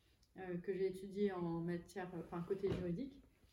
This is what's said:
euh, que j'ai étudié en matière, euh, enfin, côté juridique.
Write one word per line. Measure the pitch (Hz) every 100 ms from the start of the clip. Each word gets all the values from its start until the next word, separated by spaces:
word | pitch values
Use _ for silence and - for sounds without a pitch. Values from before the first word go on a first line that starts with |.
| _ _ _ -
euh, | 185 175
que | 190
j'ai | 185 190
étudié | 185 196 190 202
en | 180 170 165
matière, | 170 175 - 202 180
euh, | 175
enfin, | 165 170 170
côté | 196 196
juridique. | 170 180 170 277 - - _ -